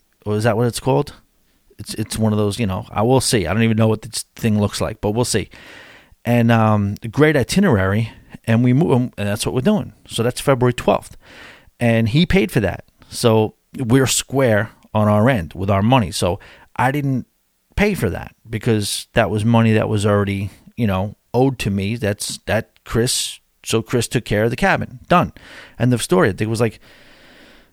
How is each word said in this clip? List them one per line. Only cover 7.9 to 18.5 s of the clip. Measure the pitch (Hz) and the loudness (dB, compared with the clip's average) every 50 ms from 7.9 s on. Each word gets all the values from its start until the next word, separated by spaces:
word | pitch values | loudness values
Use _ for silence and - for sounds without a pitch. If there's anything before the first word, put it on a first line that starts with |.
| 98 107 113 110 - - - - - - _ | 0 0 -2 -4 -6 -14 -20 -20 -20 -10 _
and | - 113 113 | 0 2 2
we | 123 123 123 | 4 4 4
move, | 135 160 - 135 123 127 120 - - | 4 2 2 2 0 0 -2 -6 -6
and | 101 101 | -6 -4
that's | 101 107 - | -4 -4 -4
what | - - | -4 -2
we're | 127 | 0
doing. | 131 190 214 185 123 92 - _ _ | 2 2 2 0 -2 -6 -12 _ _
So | - - - | -10 -6 -4
that's | 113 123 123 - | -2 -2 -4 -2
February | - - 139 123 123 123 120 | 0 0 0 2 2 0 0
twelfth, | - - - 104 - - - - - - - - - - - - - _ _ _ - | 0 0 0 0 0 -2 -8 -20 -20 -20 -20 -20 -20 -20 -20 -20 -20 _ _ _ -4
and | 120 117 113 113 113 110 | 0 0 2 2 2 2
he | 107 151 175 | 2 2 2
paid | - - 190 214 196 | 2 2 2 2 0
for | - 139 | 0 0
that. | 101 87 - - - _ _ _ - - | -2 -2 -4 -6 -12 _ _ _ -20 -16
So | - - - 117 110 110 110 101 - _ _ _ - - | -6 0 2 4 4 4 2 0 -2 _ _ _ -12 -8
we're | 131 110 120 135 131 | -2 2 2 2 2
square | 117 - - - - - 139 135 123 107 101 104 - - _ _ _ - | 2 0 -4 -4 -4 -2 0 2 2 2 2 0 -2 -8 _ _ _ -2
on | 107 107 104 | 0 2 2
our | 104 107 107 127 | 4 4 4 2
end | 139 110 82 - - | 2 0 -2 -6 -8
with | - 95 98 | -6 -2 0
our | 104 98 | 0 2
money. | 101 113 131 131 107 78 | 2 4 2 2 2 0
So | - - 110 90 87 101 - - - - - _ _ | -4 -2 -2 -2 -2 -4 -8 -16 -20 -20 -20 _ _
I | - 117 131 | -4 -2 -2
didn't | 135 147 139 139 135 123 - _ _ _ _ _ _ _ _ _ _ - | -2 -2 -4 -2 -4 -4 -6 _ _ _ _ _ _ _ _ _ _ -2
pay | 190 214 202 | -2 -2 -2
for | - - 90 | -2 -2 -4
that | 85 76 - 52 - _ _ | -4 -6 -10 -14 -18 _ _
because | 113 | -12